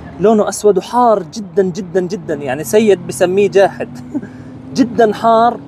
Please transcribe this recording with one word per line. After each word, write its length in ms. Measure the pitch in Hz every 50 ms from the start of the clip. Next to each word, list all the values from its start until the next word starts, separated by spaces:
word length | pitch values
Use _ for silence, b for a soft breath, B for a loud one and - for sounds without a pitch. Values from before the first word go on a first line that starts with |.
| B B B -
لونه 300 | 170 214 226 208 190 -
أسود 280 | 202 - - 208 196
وحار 460 | 185 - - - 247 247 233 214 202 175
جدا 400 | 151 - 226 202 180 160 196 190
جدا 360 | 185 160 208 196 170 160 190
جدا، 340 | 180 170 196 180 156 151 156
يعني 300 | 143 143 131 127 147 160
سيد 440 | - - 214 226 214 190 180 175
بسميه 420 | 175 180 - 190 175 185 196 202 190
جاحد. 400 | - 190 196 165 - - - - -
<laughs> 20 | - - - - 285 B B B B B B B B - - -
جدا 400 | - - - 220 - 233 214 202
حار 440 | - - 226 226 220 233 240 226 208 -